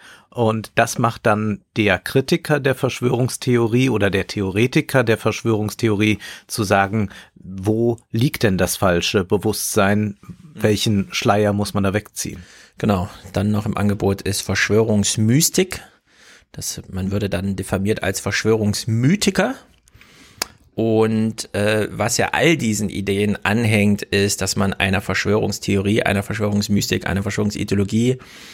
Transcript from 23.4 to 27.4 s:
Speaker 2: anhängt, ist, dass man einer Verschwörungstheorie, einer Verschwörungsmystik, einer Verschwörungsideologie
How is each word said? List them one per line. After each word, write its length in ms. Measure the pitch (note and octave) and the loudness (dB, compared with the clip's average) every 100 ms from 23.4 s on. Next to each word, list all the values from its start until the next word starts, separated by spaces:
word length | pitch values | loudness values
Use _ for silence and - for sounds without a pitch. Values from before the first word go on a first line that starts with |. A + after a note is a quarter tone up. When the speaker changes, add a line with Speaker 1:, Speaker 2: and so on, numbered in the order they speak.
| G2 | 0
Speaker 2:
anhängt, 560 | A2 A2+ G#2+ G2+ G2+ | 0 2 4 4 2
ist, 400 | - G2+ G2+ - | 0 0 0 0
dass 140 | F#2+ G#2 | -4 -2
man 180 | G2 | -2
einer 260 | - F#2+ F#2+ | 0 0 -2
Verschwörungstheorie, 1000 | - F#2+ G2+ G#2+ G2+ - - G2+ G2+ A2+ | -2 -2 0 0 0 -4 -2 0 2 2
einer 200 | - G2 | 2 -2
Verschwörungsmystik, 840 | G2 A2 G#2 G2+ G2+ G2+ - G2+ - | -2 -4 -2 -2 0 0 0 -2 -2
einer 160 | F2+ | -4
Verschwörungsideologie 960 | G2+ - | -4 -2